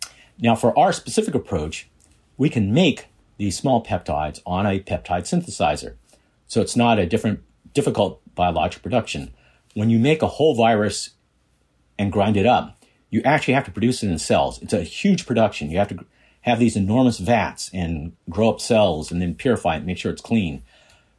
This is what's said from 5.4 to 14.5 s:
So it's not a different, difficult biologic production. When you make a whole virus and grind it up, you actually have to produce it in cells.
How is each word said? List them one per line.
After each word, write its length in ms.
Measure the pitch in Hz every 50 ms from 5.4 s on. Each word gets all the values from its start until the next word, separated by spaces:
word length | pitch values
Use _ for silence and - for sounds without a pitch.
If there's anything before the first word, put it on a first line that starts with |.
| 175 - - - 92 76 73 - - - - - _ _ _ _ _ _ _ _ _ _
So 140 | - 117
it's 140 | 98 - -
not 240 | 127 117 120 117 104
a 60 | 90
different, 360 | 85 - 110 - 110 101 - - _ _ _ _ - _
difficult 480 | 143 131 - 113 - 104 92 - - _ - _
biologic 480 | - 87 90 82 78 76 - - - -
production. 500 | 90 110 120 107 - - 73 67 65 - _ _ _ _ _ _ _ _
When 140 | 107 104 113
you 100 | 113 113
make 220 | 117 143 160 156
a 60 | 135 104
whole 280 | - - 143 160 143
virus 560 | 113 117 113 117 104 104 104 104 - - - - _ _ _ _ _ _ _ _ _ _ _ _ _ _ _ _ -
and 140 | 104 101
grind 260 | 85 104 98 107 107 101
it 80 | 98
up, 320 | 117 123 92 78 - - _ _ _ _ _ _ _
you 120 | - 110 -
actually 300 | 135 147 160 - - 123
have 120 | 139 -
to 60 | -
produce 320 | - - 104 120 123 - -
it 60 | 101
in 100 | - 110
cells. 420 | - - 117 85 71 65